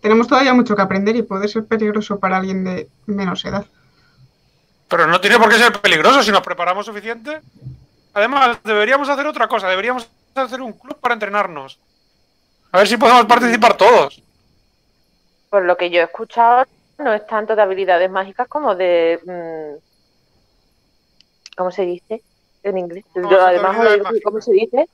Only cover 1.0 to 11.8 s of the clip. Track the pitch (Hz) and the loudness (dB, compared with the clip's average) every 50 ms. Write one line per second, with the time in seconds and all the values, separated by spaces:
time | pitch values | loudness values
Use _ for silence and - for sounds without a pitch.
1 | 196 208 226 247 220 233 202 190 202 208 208 226 220 - 233 220 220 208 208 214 | -2 -2 -2 -2 -4 -4 -6 -6 -6 -4 -6 -6 -6 -4 -4 -2 -2 -2 -4 -4
2 | 208 - 202 196 - 190 185 190 190 190 190 190 185 185 185 180 - _ _ _ | -6 -6 -8 -4 -4 -2 -2 -2 -4 -4 -6 -6 -6 -6 -6 -8 -10 _ _ _
3 | _ - 208 196 196 185 180 180 - 180 - 196 202 _ _ _ _ _ _ _ | _ -8 -8 -6 -4 -6 -6 -8 -8 -8 -8 -8 -8 _ _ _ _ _ _ _
4 | _ _ _ _ _ _ _ _ _ _ _ _ _ _ _ _ _ _ - 170 | _ _ _ _ _ _ _ _ _ _ _ _ _ _ _ _ _ _ 0 0
5 | 165 156 170 185 180 196 214 240 220 220 233 220 240 240 - - - 196 175 160 | 2 2 2 0 2 2 4 4 4 4 4 6 4 4 2 0 0 0 0 2
6 | 160 208 262 277 240 202 202 190 185 - 180 - 175 170 180 196 208 208 214 208 | 4 4 4 4 4 2 0 0 0 -2 -8 -6 -4 -4 -4 -4 -6 -10 -12 -14
7 | 196 220 233 233 220 277 302 311 _ _ _ _ - - - - _ _ _ _ | -12 -12 -12 -12 -12 -14 -14 -14 _ _ _ _ -20 -20 -20 -20 _ _ _ _
8 | _ _ _ 208 208 233 269 285 269 247 233 - _ 214 220 208 214 214 262 277 | _ _ _ -2 -2 0 2 2 2 2 0 -2 _ -4 0 0 2 2 0 0
9 | 285 269 285 277 285 302 302 - 233 214 254 220 190 185 185 185 196 233 254 254 | 0 -2 -4 -4 -4 -6 -2 -2 -4 -2 -2 -4 -2 -2 -4 -2 -2 -4 -6 -6
10 | 226 _ _ _ _ _ _ 269 269 240 233 254 262 240 214 _ _ 254 294 _ | -8 _ _ _ _ _ _ -6 -6 -6 -6 -12 -12 -12 -14 _ _ -18 -18 _
11 | - 247 240 226 208 202 196 208 202 - 165 143 135 135 - _ | -4 -4 -4 -4 -6 -4 -2 -2 -4 -4 -6 -12 -16 -18 -20 _